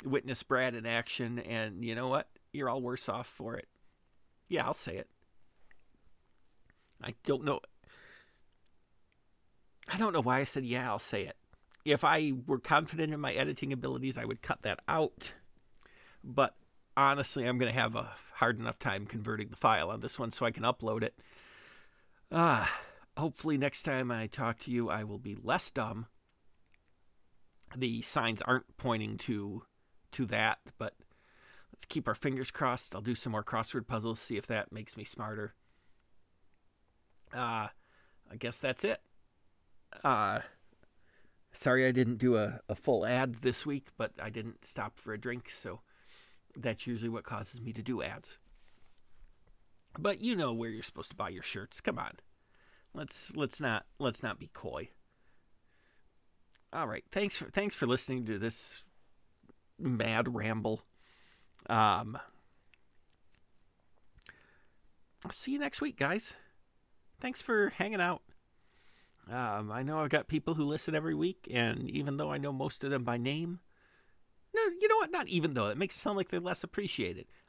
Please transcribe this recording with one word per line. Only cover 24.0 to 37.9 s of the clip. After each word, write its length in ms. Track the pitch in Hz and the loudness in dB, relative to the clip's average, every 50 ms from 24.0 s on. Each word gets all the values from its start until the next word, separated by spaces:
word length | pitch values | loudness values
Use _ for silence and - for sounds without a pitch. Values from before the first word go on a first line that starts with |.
| 127 123 120 | 0 0 -2
I 160 | 113 110 107 | -2 -4 -4
talk 320 | - 123 110 117 117 - | -4 -2 0 0 -2 -2
to 100 | - - | -4 -2
you, 180 | 120 120 117 92 | 0 0 2 2
I 140 | 85 110 107 | 0 -2 -2
will 160 | 107 101 104 | -4 -6 -8
be 160 | 123 101 101 | -6 -8 -8
less 380 | 98 - 110 147 185 - - - | -4 0 2 2 2 0 -2 -2
dumb. 340 | 131 110 110 107 110 117 - _ _ _ _ _ _ _ - - _ _ _ _ _ _ _ _ _ _ - _ - - _ - - - - _ - - - - | -2 -2 -2 -2 -6 -8 -10 _ _ _ _ _ _ _ -20 -20 _ _ _ _ _ _ _ _ _ _ -20 _ -20 -20 _ -20 -20 -20 -20 _ -20 -20 -12 -4
The 240 | 127 127 117 117 117 - | -2 0 0 0 -2 -4
signs 380 | - - 151 117 113 113 107 - | 0 2 2 2 2 2 2 2
aren't 340 | - 127 127 - - - | 2 2 2 2 -2 -8
pointing 420 | - - 123 117 107 110 107 110 - | -4 0 0 2 2 0 -2 -4 -4
to, 460 | - - 110 104 101 101 98 117 - - _ _ _ _ - - _ _ - | -2 -2 -2 -2 -2 -4 -6 -8 -10 -12 _ _ _ _ -20 -20 _ _ -4
to 120 | - 127 | -2 -2
that, 340 | 104 110 110 110 110 - - - - - - | 0 2 4 4 4 2 0 -4 -12 -10 -8
but 160 | 113 - - - - - _ _ _ _ - - - - - - - - - | -8 -8 -8 -10 -18 -20 _ _ _ _ -20 -20 -20 -20 -20 -20 -20 -20 -18
let's 120 | - - | -16 -12
keep 220 | - - 160 - | -6 -4 -2 0
our 80 | 117 110 | 0 0
fingers 380 | - - 139 131 131 131 - - | 0 0 0 0 -2 -4 -6 -4
crossed. 420 | - 143 127 123 127 - - - | 0 0 2 2 0 -2 -6 -8
I'll 60 | 98 | -4
do 160 | 104 123 117 | -2 -2 -2
some 160 | - - 120 107 | -2 -2 -2 -2
more 100 | 107 101 | -2 -2
crossword 460 | - - 110 110 - - 127 - - | 0 0 -2 -2 0 -2 -4 -4 -2
puzzles, 320 | 123 110 107 117 113 113 | -2 -2 0 -2 -2 -2
see 160 | - - 120 | -4 -4 -4
if 100 | 101 - | -4 -2
that 240 | - 113 107 101 - | 0 -2 -2 -2 -2
makes 260 | 107 107 107 - - | -6 -12 -12 -12 -12
me 60 | 110 101 | -12 -12
smarter. 520 | - - - 110 107 110 107 104 104 - _ _ _ _ _ _ - - _ _ _ - - - _ _ _ - - _ _ _ _ _ _ _ _ _ _ _ _ _ - - - - | -12 -8 -8 -6 -6 -6 -6 -6 -8 -10 _ _ _ _ _ _ -20 -20 _ _ _ -20 -20 -20 _ _ _ -20 -20 _ _ _ _ _ _ _ _ _ _ _ _ _ -20 -20 -12 -6
Uh, 320 | 123 123 117 113 110 107 104 - - - _ | -4 -2 -2 -2 -2 -4 -4 -8 -14 -20 _